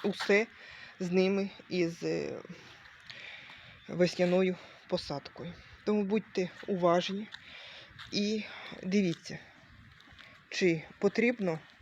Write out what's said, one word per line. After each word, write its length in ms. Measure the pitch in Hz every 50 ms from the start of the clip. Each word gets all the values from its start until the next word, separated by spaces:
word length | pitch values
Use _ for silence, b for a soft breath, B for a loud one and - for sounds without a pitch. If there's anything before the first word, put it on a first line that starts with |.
| -
усе 440 | 202 190 - - - 202 202 226 233 B B B B B B B B B B
з 120 | 190 175
ними 380 | 175 185 185 190 196 196 196 196 - - - -
із, 340 | - 180 175 165 170 - 165
е, 380 | 160 - - - 71 - - - - 175 B B B B B B B B B B B B B B B B B B B B B B B B B B -
весняною 680 | - 165 180 170 - - 180 180 175 185 190 185 180 B B B B B B -
посадкою. 680 | - 175 - - 156 139 - - - - - 170 170 B B B B B B
Тому 200 | - 214 208 208
будьте 460 | 190 208 220 - - - - 185 175 - - - -
уважні 600 | 208 180 175 175 170 180 175 - 190 202 214 - B B B B B B B B B B B B B B - -
і 320 | - - 202 208 220 214 208 B B B B B B - -
дивіться, 560 | 185 185 208 196 175 165 - - - 143 147 B B B B B B B B - - - - - - - B B B B B - -
чи 340 | - - 196 180 165 160 - - - -
потрібно 600 | - 202 - - 233 240 254 - 202 180 160 160 - - - -